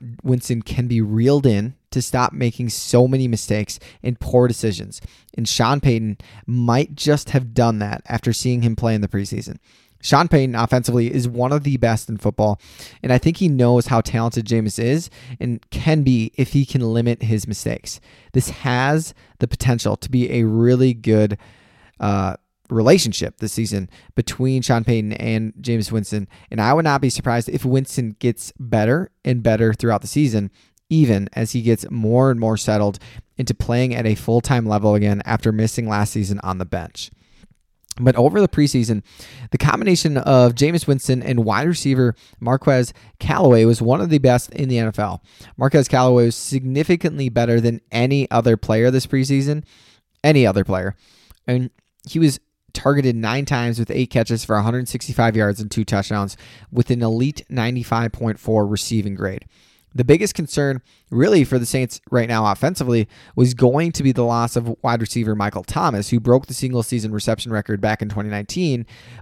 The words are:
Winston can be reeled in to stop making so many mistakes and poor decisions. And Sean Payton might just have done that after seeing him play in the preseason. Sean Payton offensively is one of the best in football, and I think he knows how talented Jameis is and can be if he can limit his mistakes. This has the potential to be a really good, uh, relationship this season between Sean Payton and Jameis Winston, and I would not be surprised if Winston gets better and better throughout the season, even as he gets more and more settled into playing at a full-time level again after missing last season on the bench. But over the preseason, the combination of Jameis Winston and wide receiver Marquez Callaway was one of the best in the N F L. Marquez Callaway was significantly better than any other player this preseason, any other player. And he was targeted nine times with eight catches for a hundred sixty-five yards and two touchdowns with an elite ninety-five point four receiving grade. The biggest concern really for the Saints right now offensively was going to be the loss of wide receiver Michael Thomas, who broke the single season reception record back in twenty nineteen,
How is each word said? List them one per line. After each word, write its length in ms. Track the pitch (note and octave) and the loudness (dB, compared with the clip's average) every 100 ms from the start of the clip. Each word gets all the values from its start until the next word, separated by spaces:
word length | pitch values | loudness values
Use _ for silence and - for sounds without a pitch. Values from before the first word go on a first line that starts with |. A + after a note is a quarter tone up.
| A#2+ A#2 | -10 -8
Winston 400 | C3 B2+ - A#2 | -2 -2 -2 -6
can 240 | - - A#2+ | -4 -4 0
be 160 | A#2 | 0
reeled 420 | G#2 A2 B2 C#3+ | 0 2 4 4
in 300 | C3+ G2+ A2 - _ | 4 2 -2 -8 _
to 100 | C3 | -6
stop 320 | - B2+ B2 | -2 0 0
making 380 | - A#2+ - A#2+ | -2 -4 -4 -6
so 360 | - - B2 B2+ | -6 0 2 4
many 220 | C3 B2+ | 2 0
mistakes 500 | A2+ - G#2+ G2+ - - - | -2 -2 -4 -4 -10 -18 -10
and 160 | B2 A#2 | -6 -6
poor 300 | - B2 B2 | 0 4 4
decisions. 540 | A2+ A2 F2 G2+ - - _ _ | 2 -4 -4 -10 -16 -20 _ _
And 120 | - A2+ | -6 -4
Sean 340 | - A#2 C#3+ | 0 0 2
Payton 360 | C3+ A2+ A2 G2+ - - - | 2 0 -2 -8 -14 -14 -6
might 480 | B2 A#2 B2 D#3 | -2 2 2 0
just 360 | C#3+ D3+ D3 - | -2 0 0 0
have 220 | C#3 A#2+ | -4 -2
done 260 | A2+ A#2 G#2+ | 0 2 0
that 220 | G#2 - - | -4 -8 -6
after 260 | A#2+ A#2+ | -4 -2
seeing 300 | A2+ B2 B2 | -2 -2 0
him 120 | A#2 | 0
play 200 | A2 A#2 | 0 -2
in 80 | A2 | 0
the 60 | G2+ | -2
preseason. 500 | G2 G2 A2 - - _ _ _ _ | -4 -6 -8 -10 -14 _ _ _ _
Sean 280 | - C#3+ E3+ | 0 2 4
Payton 260 | D#3 C3 | 2 2
offensively 580 | A#2 A#2 B2+ B2 A#2+ A#2 | -2 0 0 0 0 0
is 160 | - B2 | -2 -4
one 240 | A#2+ B2+ | -2 -2
of 100 | D3 | -2
the 140 | C#3+ B2+ | -2 0
best 320 | A#2 A2 - | 0 0 -4
in 80 | G#2+ | -6
football, 420 | G#2 - G#2+ G2+ - - - - | -4 0 0 -2 -8 -20 -20 -8
and 100 | B2+ | 0
I 60 | B2+ | 2
think 180 | E3 E3+ | 2 0
he 120 | F3 | 2
knows 380 | C3 A#2+ B2 - | 2 4 4 2
how 140 | A#2 | 0
talented 460 | - A#2 A#2 A#2 G#2 | 0 -2 -2 -4 -2
Jameis 320 | A2+ G#2+ - | -2 -2 -2
is 320 | A#2 D#3 E3+ - B2+ A#2+ | -2 -2 -4 -16 -18 -8
and 300 | B2 A#2 _ | -6 -6 _
can 320 | - D#3 D#3 | -4 0 2
be 300 | C3 A#2+ A2+ - | 4 2 0 -4
if 160 | C3 | 0
he 120 | C#3+ | 0
can 160 | C3+ C3+ | 0 -2
limit 420 | A#2 A#2 A#2+ A#2 | -2 0 0 -2
his 240 | A2+ G#2+ - | -2 -2 -4
mistakes. 540 | G2+ A2 - - - _ _ _ | -8 -6 -8 -10 -18 _ _ _
This 160 | C3 - | -2 -2
has 640 | - C3+ B2 C3+ D#3 D#3+ - _ - | -4 -4 0 0 0 -2 -12 _ -6
the 80 | A#2+ | -6
potential 480 | - - A#2+ - - | -2 -2 0 -2 -4
to 120 | - | -2
be 220 | B2+ B2 | -2 0
a 140 | B2 A2+ | 0 0
really 480 | A2 A#2 B2+ C3 | 2 4 4 2
good, 420 | A#2 A2+ G#2+ G#2 G#2 - _ _ _ _ - | 0 2 2 2 -2 -12 _ _ _ _ -6
uh, 360 | G2+ G2 F#2+ - _ _ - | -2 -2 -2 -6 _ _ -4
relationship 720 | A2+ A2+ F3+ B2 - - - | 2 6 4 4 -4 -6 -6
this 140 | A2 | -8
season 360 | - G#2+ G#2 F2+ - _ - | -4 -4 -4 -6 -12 _ -6
between 440 | - - C3 C3 | -6 -2 -2 0
Sean 220 | A#2+ A#2 | 0 0
Payton 300 | A2+ A2+ G#2+ | 2 0 -2
and 400 | G#2+ A2+ A2 A2 | -4 -4 -2 -4
Jameis 380 | - A#2+ A2+ G2 | -8 -4 -2 -2
Winston, 360 | A2 G2 G#2+ G2 - - | -4 -4 -6 -8 -14 -10
and 100 | A2 | -2
I 140 | G#2+ | 2
would 100 | D3+ | 2
not 160 | D#3+ C#3 | 2 2
be 100 | C3+ | 0
surprised 380 | - C3 A#2 - | -2 -2 -2 -2
if 160 | D3 | -4
Winston 520 | C3 C3 C3+ - A#2 G#2 | 0 0 -2 -4 -6 -4
gets 340 | - - - - | -4 -4 -8 -16
better 520 | B2 A2+ A2 D3+ F#3+ _ | -4 0 2 0 -2 _
and 180 | C3+ B2 | -4 0
better 300 | A2+ A2 A2+ | 2 2 2
throughout 300 | G#2+ A#2 G#2+ | 0 0 -2
the 60 | - | -2
season, 420 | C#3+ C#3+ G#2+ G2 - _ _ - | 0 0 0 -4 -8 _ _ 0
even 380 | D#3+ C3 G2 G2+ | 4 4 4 0
as 200 | B2+ A2 | -4 -4
he 100 | B2 | -2
gets 260 | A2+ A2 - | 0 0 -2
more 400 | A#2+ A2 A#2+ C3+ | -4 0 2 2
and 80 | A#2 | 2
more 180 | A2+ G#2+ | 0 -2
settled 420 | - G#2+ G#2 F#2+ - - - - | 0 0 0 -4 -12 -20 -14 -6
into 180 | A#2+ | -4
playing 400 | - - A#2+ B2+ | -4 -2 0 0
at 100 | A#2+ | -2
a 100 | A2 | -2
full-time 520 | G#2 - A#2+ - B2 A2 | -2 0 0 2 0 0
level 280 | G#2 G#2 | 0 2
again 280 | G#2 G#2 G2+ | 2 2 0
after 280 | - A2+ A2+ | -2 -2 0
missing 360 | G#2+ A2 - A2+ | 0 0 -2 -4
last 240 | G#2 G#2 | -2 -2
season 260 | A2 G2 G2+ | -2 -4 -4
on 160 | F#2+ F#2 | -6 -6
the 60 | |
bench. 460 | F#2 F2+ E2 - - _ _ _ - _ _ _ - - | -6 -8 -10 -14 -18 _ _ _ -20 _ _ _ -14 0
But 160 | B2 A#2+ | 2 4
over 240 | C#3 G3+ | 4 4
the 80 | F#3+ | 2
preseason, 540 | - D3 C3 A2+ G#2+ - - - - B2 | 4 2 2 0 -2 -6 -18 -20 -20 -6
the 60 | - | 0
combination 600 | D3 - G3+ F3 D#3+ C#3+ | 2 2 2 2 2 0
of 360 | - C3 B2 | 4 6 6
Jameis 320 | A#2+ D3 E3+ - | 4 2 2 0
Winston 360 | C3+ - B2+ | -2 0 -2
and 240 | B2 A#2+ A2 | 0 0 0
wide 200 | G#2 D#3 | 0 0
receiver 480 | E3 C#3 C3 B2 A#2 _ - | -2 0 2 2 0 _ -8
Marquez 520 | A#2 C3+ - C3 A#2+ - _ - | -2 0 2 0 0 -6 _ -8
Callaway 460 | - - D3+ A2+ | -4 2 6 6
was 160 | A2+ A2+ | 6 4
one 200 | A#2 D3+ | 2 0
of 100 | F3+ | 2
the 80 | D3+ | 2
best 320 | C3 B2 - | 4 2 0
in 160 | - C3+ | -6 -2
the 100 | A#2+ | -2
N 100 | A2 | -2
F 100 | - | -4
L. 240 | G2+ F2 _ - - - | -6 -6 _ -20 -18 -2
Marquez 320 | C3+ D#3 B2+ | 2 2 2
Callaway 380 | C3 B2+ B2 A#2 | 2 4 4 4
was 100 | - | 0
significantly 920 | - C3+ C3 C#3 D#3 E3+ D#3+ D3 C3 | -4 -4 -2 -2 0 0 -2 -4 -4
better 280 | A#2 A#2 A#2 | 0 2 2
than 220 | A#2 A#2 - | 2 -2 -4
any 400 | A#2 B2+ C#3 - | -2 0 0 0
other 280 | A#2+ A#2 A2+ | 2 2 2
player 320 | - A2 B2 | 2 2 2
this 160 | C3 - | 2 0
preseason, 580 | C3+ C3 C#3 C#3 D3+ - _ _ _ _ _ | -2 0 0 0 -4 -8 _ _ _ _ _
any 240 | D3+ D3 A2 | 4 6 6
other 160 | G2+ | 4
player. 320 | F#2+ F#2 F#2+ - _ _ _ _ - | 0 -2 -4 -8 _ _ _ _ -4
And 240 | B2+ B2+ _ _ _ - | -2 -4 _ _ _ -6
he 120 | D#3+ | 2
was 200 | D#3 C3+ _ _ _ | 2 2 _ _ _
targeted 420 | - C#3+ C#3+ C3 A2+ | -4 0 2 2 0
nine 300 | A2 B2+ C#3 | -2 -4 -2
times 320 | C3 A#2+ A#2 | -2 -2 -2
with 120 | A2+ | -2
eight 200 | C3 B2+ | -2 0
catches 340 | B2 A2+ A2+ | 0 0 -2
for 120 | - G#2+ | -2 0
a 60 | |
hundred 240 | G#2+ B2 B2 | 0 -2 -4
sixty-five 480 | B2+ - A#2+ A2+ | -8 -6 0 2
yards 240 | A2 G#2 G#2 | 2 0 -2
and 120 | G#2+ | -6
two 160 | - G#2+ | -6 -2
touchdowns 500 | G2+ - G#2 G2 - - - - | -2 -2 -4 -6 -8 -20 -20 -6
with 200 | - - | -2 0
an 120 | A#2+ | 0
elite 440 | A2+ A2+ C#3 - - | -2 0 -2 -4 -8
ninety-five 640 | B2 A#2 B2 A#2+ A#2 A#2 | -6 -4 -4 -4 -2 -4
point 260 | - A2+ G#2+ | -4 -6 -4
four 280 | - A2 G2+ | -2 0 0
receiving 480 | G#2 - A2 G2+ | -2 -4 -4 -4
grade. 320 | F#2+ G2 F#2+ - _ _ _ _ | -4 -6 -8 -14 _ _ _ _
The 100 | B2+ | 0
biggest 300 | B2 E3 G3+ | 4 4 2
concern 480 | - D#3 - C#3 C3 - _ - | -4 -6 -4 -2 -4 -10 _ -4
really 320 | A#2+ F3+ F#3+ | 0 4 4
for 160 | B2 B2+ | 4 0
the 60 | |
Saints 380 | A#2 C3 B2 - - | -2 -2 -4 -8 -4
right 180 | B2+ A#2 | -2 0
now 240 | A2+ G#2+ | 0 0
offensively 560 | G2 C#3+ F3+ B2+ A#2 G#2 - - | 0 -2 -2 0 0 0 -6 -6
was 200 | - B2 | 2 2
going 380 | A#2+ B2 C#3+ E3+ | 4 4 4 0
to 100 | - | 0
be 100 | C3+ | 0
the 120 | A#2+ | 0
loss 300 | A#2 A#2 A#2 | 0 0 -2
of 220 | A#2+ A#2 - | -4 -6 -4
wide 180 | B2+ A#2 | -2 -2
receiver 340 | A2 A#2+ A2 | -2 -4 -2
Michael 300 | G#2+ G#2 F#2 | -2 -2 -4
Thomas, 460 | - - F3 G#2 G2 | -6 -2 -2 -2 -2
who 100 | A#2+ | 0
broke 280 | A#2+ B2+ - | 4 2 2
the 40 | |
single 300 | B2+ B2+ B2 | -8 -4 -4
season 300 | A2 A#2+ G#2+ | -4 -4 -4
reception 380 | G#2 A#2 A2 A#2+ | -4 -4 -4 -4
record 300 | G#2+ - G2+ | -6 -4 -2
back 220 | G#2+ A2 | -2 -2
in 80 | G#2 | -6
twenty 180 | G2+ G#2 | -6 -6
nineteen, 560 | G#2 G2+ F3+ E3+ B2 A2 - - - | -8 -6 -4 -2 -2 -6 -16 -20 -8